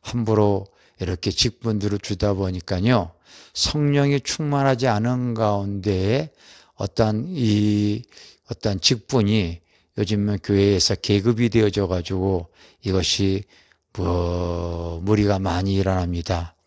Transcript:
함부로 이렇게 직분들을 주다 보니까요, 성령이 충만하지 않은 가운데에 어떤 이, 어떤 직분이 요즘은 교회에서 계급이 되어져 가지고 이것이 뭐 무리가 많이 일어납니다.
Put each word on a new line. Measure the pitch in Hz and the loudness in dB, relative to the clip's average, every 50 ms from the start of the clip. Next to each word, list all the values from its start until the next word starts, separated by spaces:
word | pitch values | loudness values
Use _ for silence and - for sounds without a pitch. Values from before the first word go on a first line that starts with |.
함부로 | - - - 120 113 107 110 104 104 104 101 95 98 - _ _ _ _ _ - | -14 -8 -4 -4 0 2 4 4 4 4 4 0 -2 -8 _ _ _ _ _ -8
이렇게 | 92 87 92 87 - 104 | -6 -4 -4 -4 -2 -4
직분들을 | 87 - - 120 - _ - 117 107 104 95 104 101 101 | -2 0 -2 -2 -4 _ -4 -2 -2 0 -2 -2 -2 -4
주다 | - - 104 87 - 104 101 | -4 -6 -4 -2 0 0 0
보니까요, | 95 98 92 92 90 - - 98 90 95 117 127 110 87 82 - _ _ _ - - - - - | 0 -2 -4 -4 -6 -6 -4 -2 0 2 2 2 2 0 -4 -10 _ _ _ -20 -20 -20 -14 -6
성령이 | - - - - 151 147 143 143 143 139 143 143 139 | -4 -4 -2 -2 0 0 2 2 2 2 2 0 0
충만하지 | - - - - 156 147 143 143 139 135 131 117 131 127 | -2 -4 -6 -4 -4 -2 0 0 2 2 2 2 2 0
않은 | 110 104 110 120 123 127 123 123 117 | 0 2 0 0 0 -2 -2 -2 -2
가운데에 | 110 113 104 104 101 101 101 101 98 92 104 98 92 95 98 117 139 156 151 _ _ - - - - - _ _ | 0 0 0 0 0 -2 -4 -6 -4 -2 0 0 0 2 0 0 0 -2 -4 _ _ -20 -20 -20 -20 -20 _ _
어떤 | - 101 98 - - 113 107 107 107 123 175 | -8 -8 -6 0 0 0 2 2 -2 -4 -6
이, | 185 156 123 107 104 104 104 104 104 104 104 104 104 117 123 _ - - - - - _ _ - | -4 0 2 2 4 4 4 2 2 2 0 0 -2 -4 -8 _ -20 -20 -20 -20 -20 _ _ -14
어떤 | 117 - - 110 98 95 | -10 -4 -4 -4 -2 0
직분이 | - - 131 110 - - - 127 107 101 107 110 95 82 85 85 _ _ _ _ _ _ - - | 0 0 0 0 -4 -2 0 2 2 2 2 0 0 -2 -4 -8 _ _ _ _ _ _ -4 -4
요즘은 | 107 95 107 104 104 104 101 92 - | -2 -2 0 -2 0 -2 -2 -4 -2
교회에서 | - 101 98 98 101 101 92 - - 104 | 2 4 4 4 4 4 2 2 0 -2
계급이 | - - - 101 101 95 117 120 107 120 113 | -2 0 2 2 2 4 2 2 2 2 2
되어져 | 101 113 110 104 - 104 101 87 | 4 4 2 2 2 0 -2 0
가지고 | 92 90 87 - 95 92 92 98 95 90 85 - _ _ - - _ _ | -2 -4 -4 -4 -4 -2 0 0 0 0 -2 -6 _ _ -20 -20 _ _
이것이 | - 101 92 95 87 - - - 98 98 95 95 104 _ _ _ _ _ _ _ _ _ - | -4 -2 0 0 0 0 0 0 2 0 0 0 -4 _ _ _ _ _ _ _ _ _ -8
뭐 | - 90 90 87 87 87 85 87 87 87 87 87 87 87 87 85 85 85 85 85 85 87 | -4 -2 0 0 0 0 0 -2 -2 -2 -2 -4 -4 -4 -6 -6 -6 -6 -8 -8 -4 0
무리가 | 98 107 104 104 101 101 95 | 2 2 4 4 2 2 0
많이 | 95 92 85 90 95 98 98 | 0 -2 -2 0 0 0 0
일어납니다. | 98 95 95 95 92 90 87 87 85 82 - 92 85 85 82 - _ _ | 0 2 2 0 0 0 -2 -2 -4 -2 -2 -4 -4 -4 -8 -12 _ _